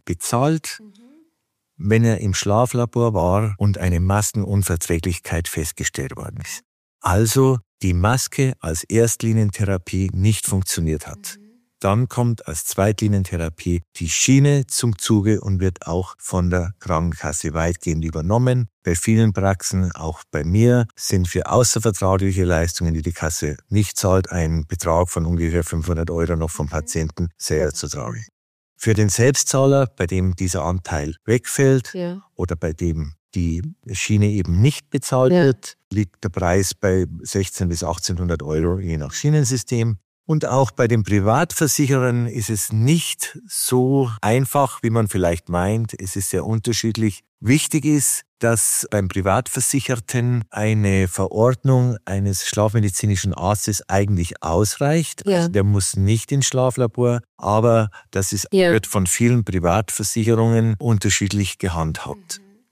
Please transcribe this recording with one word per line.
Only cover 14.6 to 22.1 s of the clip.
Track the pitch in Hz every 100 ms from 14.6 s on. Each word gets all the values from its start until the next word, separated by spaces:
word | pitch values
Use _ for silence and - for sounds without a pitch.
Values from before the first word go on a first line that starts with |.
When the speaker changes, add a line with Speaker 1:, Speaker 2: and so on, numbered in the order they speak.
| 131
Speaker 1:
zum | - 120 104
Zuge | - 107 101 104
und | - 95
wird | 95 90 -
auch | 87 92 -
von | - 92 87
der | 90 85 -
Krankenkasse | - 82 85 82 76 73 78
weitgehend | 80 82 87 - 78 80
übernommen. | 80 80 113 127 127 113 _
Bei | -
vielen | - - 110 110
Praxen, | 98 98 95 - 92 90
auch | - 80 78 -
bei | 76
mir, | 78 104 120 123 113 -
sind | - 98 87
für | 82 -
außervertragliche | 127 120 110 110 98 95